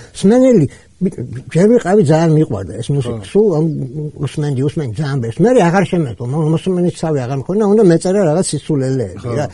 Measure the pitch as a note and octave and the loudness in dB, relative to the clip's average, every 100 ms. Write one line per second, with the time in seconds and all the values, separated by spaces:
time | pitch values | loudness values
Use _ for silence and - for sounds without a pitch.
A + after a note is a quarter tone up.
0 | - - G3 B3+ C4 A3 C3+ - _ - | -12 -2 2 4 6 4 2 -4 _ -6
1 | F#3 - B2 A#2 - D#3+ G#3+ A#3+ E3+ G#3+ | -6 -6 -12 -12 -4 2 4 4 4 2
2 | D3 D#3+ E3 D#3 D#3 G2+ F2 G2+ A2+ C#3+ | 4 4 4 2 2 -2 -8 -8 -4 -4
3 | A#2+ A2+ F#2+ G3 A3 D#3 D#3+ C#3+ C3+ D3 | -4 -6 -2 2 2 2 -2 -4 -8 -8
4 | D3+ - C#3 - D3 B2+ C#3+ E3 C3 G#2 | -10 -8 -8 -4 -4 -2 -2 -2 -6 -6
5 | C#3+ C#3 A2+ C3 G#3+ B3+ F3 G3 F3+ F3+ | -4 -4 -4 0 2 4 4 2 0 -2
6 | C3+ G2+ B2 D3+ D#3 D#3+ F#3 F3+ F3 - | -4 -6 -6 -2 0 0 -2 -2 -2 -2
7 | D#3+ C#3+ A#2+ C#3 B2+ G3+ G3+ G#3+ F#3+ E3 | -4 -4 -4 -6 -4 -2 2 4 4 4
8 | F3+ G3+ E3 D#3+ - D3 - D3 C3 C3+ | 2 0 2 0 -2 -4 -4 -2 -2 -2
9 | G2 G2 A#2+ C3+ C#3+ | -4 -8 -6 -6 -6